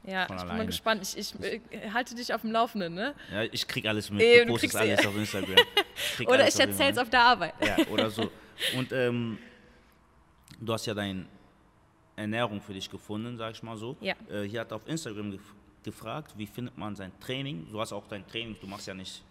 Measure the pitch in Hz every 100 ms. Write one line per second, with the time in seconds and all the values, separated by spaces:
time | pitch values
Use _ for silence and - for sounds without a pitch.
0 | 196 185 180 190 - - - 175 220 220
1 | 190 - 208 190 196 226 - 214 214 226
2 | 254 233 247 226 226 226 233 208 170 170
3 | 254 285 - 98 110 117 - 131 107 107
4 | 101 104 233 240 233 117 - - - -
5 | - 104 107 98 92 92 - - - -
6 | - - 233 262 262 - 269 196 277 226
7 | 247 247 240 226 160 - 302 - 311 214
8 | 110 104 107 - - - - 123 127 131
9 | 123 120 117 104 - - - - - _
10 | _ _ _ _ - - 113 110 - 104
11 | 101 95 85 - - _ _ _ _ _
12 | _ - 107 113 120 104 101 95 - 95
13 | - 107 117 120 113 110 113 110 117 160
14 | 196 - - 104 101 113 113 110 - 160
15 | 131 104 104 95 - - - _ - -
16 | 113 139 151 107 104 - 123 - 104 101
17 | 92 - - 131 139 165 156 107 113 104
18 | - 104 92 117 117 104 95 101 - 95
19 | 95 - -